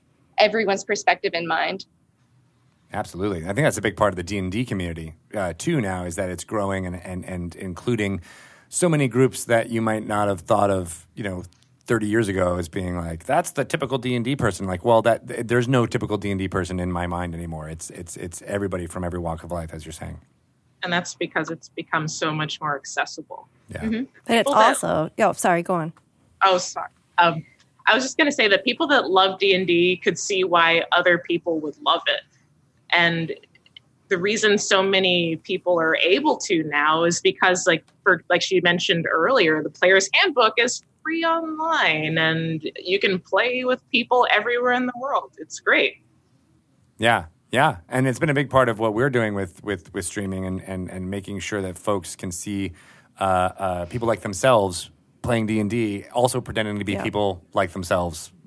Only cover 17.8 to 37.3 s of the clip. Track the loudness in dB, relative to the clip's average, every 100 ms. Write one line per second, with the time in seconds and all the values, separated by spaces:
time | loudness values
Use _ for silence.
17.8 | -14 -14 -14 -12 -12 -12 -6 -4 -2 -4
18.8 | -6 -6 -6 -4 -4 -6 -6 -8 -8 -12
19.8 | -14 -12 -12 -14 -18 _ _ _ _ _
20.8 | -4 -4 -4 -6 -6 -4 -6 -8 -12 -14
21.8 | -4 -4 -4 -4 -4 -2 -4 -4 -4 -4
22.8 | -4 -4 -4 -8 -16 -18 -20 _ -16 -8
23.8 | -4 -4 -6 -10 0 2 4 6 6 4
24.8 | 0 0 -2 2 0 2 2 2 0 -2
25.8 | -4 -10 _ _ _ 0 4 4 0 -8
26.8 | -12 _ _ 4 4 2 -6 _ _ _
27.8 | 2 2 2 0 2 2 4 2 2 -2
28.8 | 2 2 4 4 2 2 2 2 2 2
29.8 | 2 2 -2 -2 -2 -2 2 4 4 2
30.8 | 2 2 4 2 0 -2 -2 -4 -4 -4
31.8 | -2 0 -2 -4 -8 _ _ _ _ _
32.8 | -2 2 2 0 -4 -8 -16 _ _ -20
33.8 | _ _ -4 -2 0 2 2 2 4 2
34.8 | 4 2 4 2 0 -2 -4 -4 0 2
35.8 | 2 2 4 4 2 0 0 0 0 0
36.8 | 2 2 2 2 0